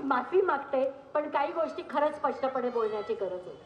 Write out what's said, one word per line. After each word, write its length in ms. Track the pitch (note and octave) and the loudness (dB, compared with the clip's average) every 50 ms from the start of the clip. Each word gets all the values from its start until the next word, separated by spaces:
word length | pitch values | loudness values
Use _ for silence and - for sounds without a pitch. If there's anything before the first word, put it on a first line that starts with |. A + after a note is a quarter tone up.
| C4+ | 0
माफी 360 | C4+ C4+ B3 B3 - - F#4+ | 2 0 0 0 4 4 4
मागते, 500 | F#4+ F4 D4+ C#4 C#4 - - C4 C4+ C4+ - - - - - | 4 6 2 0 0 0 0 2 2 0 -2 -8 -16 -2 -2
पण 160 | D4+ D4+ D4 | -2 -2 0
काही 220 | - D4 C#4+ D#4+ F4 | 0 0 0 0 0
गोष्टी 300 | E4 D#4+ C#4 - - E4+ - | 0 -2 -2 -2 -8 -10 -4
खरंच 260 | A#3+ D4 D4 D4+ D4 | 0 2 2 2 2
स्पष्टपणे 520 | - - C4+ B3 - C4+ C4 C4 B3+ A#3+ B3 | 0 -2 -2 0 0 -2 -2 0 0 -2 0
बोलण्याची 460 | A3+ A#3 A3 G#3 G#3+ G#3 G3+ - A3 | 0 2 0 0 0 -4 -2 -2 -2
गरज 180 | - G3 F3+ F3+ | -2 -2 -4 -4
आहे. 300 | F3+ - F3+ C#3+ - - | -6 -8 -10 -14 -14 -18